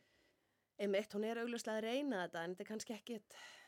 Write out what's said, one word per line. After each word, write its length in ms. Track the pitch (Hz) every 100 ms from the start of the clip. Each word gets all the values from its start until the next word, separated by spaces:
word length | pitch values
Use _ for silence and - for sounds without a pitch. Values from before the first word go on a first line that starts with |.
| _ _ _ _ _ _ _ -
Einmitt, 340 | 202 196 214
hún 120 | 202 214
er 100 | 233
augljóslega 400 | 233 233 233 220
að 80 | 220
reyna 380 | 262 294 202 170
þetta, 180 | 170
en 100 | 170 185
þetta 80 |
er 60 | 202
kannski 220 | 220 - 214
ekkit, 400 | - 220 - - - -